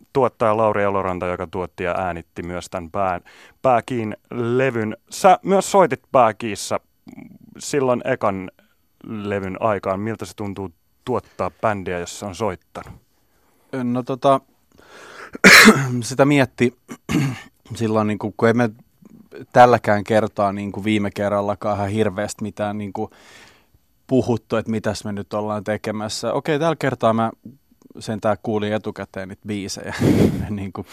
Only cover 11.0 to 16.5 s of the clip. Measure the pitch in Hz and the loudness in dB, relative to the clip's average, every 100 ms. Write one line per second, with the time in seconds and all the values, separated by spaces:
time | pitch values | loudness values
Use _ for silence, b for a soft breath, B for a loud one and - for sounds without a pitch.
11 | - 113 - - 92 - 113 101 90 87 | -6 -4 -6 -6 -8 -4 -2 -2 -4 -6
12 | 87 - 104 90 107 90 _ - - - | -8 -10 -12 -6 -6 -6 _ -18 -18 -20
13 | _ _ _ _ _ _ _ 135 123 123 | _ _ _ _ _ _ _ -8 -4 -4
14 | 123 135 139 135 - _ _ _ B B | -4 0 4 2 0 _ _ _ B B
15 | B B B - 190 - 214 139 135 123 | B B B 4 8 10 10 8 2 -4
16 | 113 127 139 143 127 | -2 2 4 4 2